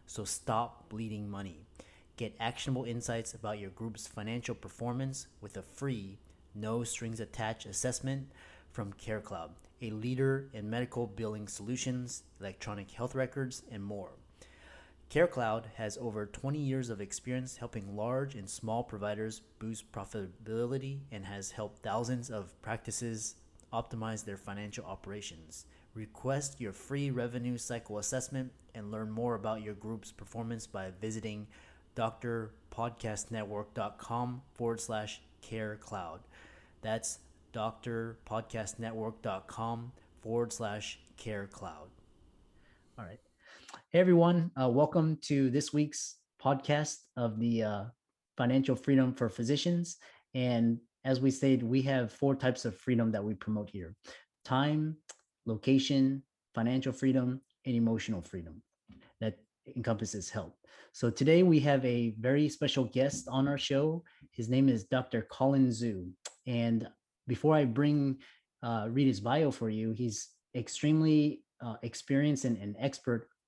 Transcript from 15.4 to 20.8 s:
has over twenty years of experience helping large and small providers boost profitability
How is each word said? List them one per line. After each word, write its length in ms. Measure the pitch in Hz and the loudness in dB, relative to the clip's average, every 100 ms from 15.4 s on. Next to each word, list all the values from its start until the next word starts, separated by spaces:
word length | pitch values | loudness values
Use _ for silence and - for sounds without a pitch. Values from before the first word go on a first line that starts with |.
| 113 113 113 - | -2 -2 -6 -6
has 220 | 107 - | -6 -4
over 280 | 117 104 104 | -6 -4 -6
twenty 340 | - 135 151 | -6 -4 -2
years 300 | 139 131 120 | 0 -2 -2
of 120 | 104 | -6
experience 560 | 98 - 127 127 127 - | -8 -8 -6 -6 -6 -10
helping 400 | 117 110 98 104 | -10 -8 -8 -4
large 380 | 113 131 139 117 | -2 -2 -4 -8
and 140 | 98 | -10
small 320 | - 110 117 | -8 -4 -4
providers 600 | 123 104 104 104 110 110 - - | -4 -4 -4 -2 -4 -8 -16 -10
boost 320 | 110 110 - | -8 -8 -10
profitability 1080 | 107 98 107 92 90 107 113 120 135 | -10 -8 -8 -8 -10 -6 -2 -2 -2